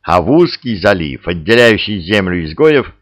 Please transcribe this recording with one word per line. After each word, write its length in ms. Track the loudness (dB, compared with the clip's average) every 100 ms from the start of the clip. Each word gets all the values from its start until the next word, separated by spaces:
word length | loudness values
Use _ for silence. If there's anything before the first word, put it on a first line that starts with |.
А 200 | 0 -2
в 80 | 2
узкий 460 | 2 2 -2 -8 -2
залив, 500 | 0 0 -4 -8 -8
отделяющий 760 | -6 0 4 4 2 -2 -8
землю 420 | -2 -2 0 -4
изгоев 500 | -6 0 2 2 -2 -14